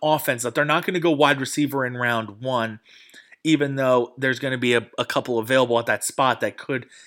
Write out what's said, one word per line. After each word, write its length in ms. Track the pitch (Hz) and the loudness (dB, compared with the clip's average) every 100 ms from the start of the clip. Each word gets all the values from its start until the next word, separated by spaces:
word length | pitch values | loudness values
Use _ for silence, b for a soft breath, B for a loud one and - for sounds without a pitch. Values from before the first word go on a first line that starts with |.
offense 400 | 151 151 - 120 | 0 0 0 -4
that 120 | 120 | -2
they're 100 | 147 | -2
not 200 | 147 160 | 0 0
gonna 160 | 185 180 | 0 0
go 100 | 170 | 0
wide 300 | 143 143 139 | 4 4 2
receiver 460 | 127 - 143 135 127 | -2 -2 -2 -2 -4
in 100 | 123 | -4
round 460 | 120 117 107 101 | -2 -2 -4 -8
one, 380 | 127 127 113 107 B B B B B B | -4 -2 -4 -8 B B B B B B
even 340 | 160 151 143 135 | 0 2 2 0
though 360 | 131 127 120 - | 2 4 2 -2
there's 200 | 131 123 | -2 -2
gonna 200 | 139 127 | -4 -2
be 160 | 123 | 2
a, 120 | 120 110 - | 2 0 -4
a 80 | 120 | -4
couple 320 | 143 127 117 | -2 -2 -2
available 400 | 110 131 120 117 | 2 2 4 2
at 80 | 117 | 0
that 180 | 107 | -2
spot 360 | - - 131 113 | -2 0 0 2
that 180 | 107 - | -2 -6
could 280 | - 131 127 b | -6 -8 -8 b